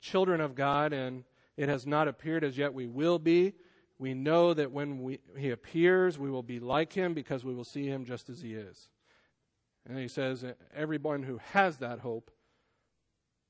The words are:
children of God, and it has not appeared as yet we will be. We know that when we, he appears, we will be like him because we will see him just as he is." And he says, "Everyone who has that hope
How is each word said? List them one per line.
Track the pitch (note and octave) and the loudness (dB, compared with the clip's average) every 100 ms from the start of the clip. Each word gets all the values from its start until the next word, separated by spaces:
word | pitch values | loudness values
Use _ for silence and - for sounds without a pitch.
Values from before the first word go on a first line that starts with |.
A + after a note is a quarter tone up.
children | - F#3+ F#3 E3+ | -2 2 2 2
of | D3+ | 0
God, | B2+ C#3 C#3+ D3+ | 0 0 2 2
and | C#3+ B2+ B2+ B2 _ _ - | 0 -4 -8 -14 _ _ -4
it | C#3+ | -2
has | C#3 C3 | -2 0
not | D3+ D3+ | 2 2
appeared | B2+ D#3+ E3 | 0 -4 0
as | D3 C3 | 0 0
yet | C#3+ | -2
we | C3 B2 | -2 -8
will | B2 D#3+ F3 | 0 2 4
be. | D#3+ F3 F#3+ - _ _ _ _ | 6 6 6 0 _ _ _ _
We | C3 | -6
know | C3 C#3+ E3+ F3 | -4 2 6 6
that | D#3 C#3 | 4 0
when | C#3+ D3 C3+ | -4 -6 -6
we, | B2+ C3+ - - | -8 -10 -12 -6
he | C#3 | -4
appears, | A#2 - E3 F3 F#3 F#3 D3 | -4 -4 4 6 6 4 0
we | C#3 | -4
will | C3 | -6
be | A#2+ A#2+ | -6 -8
like | A#2+ C#3+ D#3+ | -2 0 0
him | G3 F#3 | 0 -2
because | D#3+ B2+ C3+ | -2 -4 -6
we | C3 | -4
will | B2 | -8
see | A#2+ C#3+ C#3 | -8 -6 -4
him | C3+ | -4
just | B2 B2 - | -6 -10 -10
as | A#2+ | -14
he | A#2 | -10
is." | A2 G2 E2+ - _ _ _ _ _ _ _ _ _ - | -10 -12 -18 -20 _ _ _ _ _ _ _ _ _ -12
And | C3 | -10
he | B2 | -8
says, | C#3+ C3+ B2+ B2+ A#2+ _ | -4 -4 -4 -8 -14 _
"Everyone | - D#3 D3+ D3+ C#3+ | -8 -4 -4 -2 -4
who | C3+ A#2 - | -4 -10 0
has | G3+ F#3+ C3+ | 2 2 0
that | A#2+ A#2 | -8 -8
hope | B2+ A#2 - _ _ _ _ _ _ _ _ _ _ _ | -6 -8 -10 _ _ _ _ _ _ _ _ _ _ _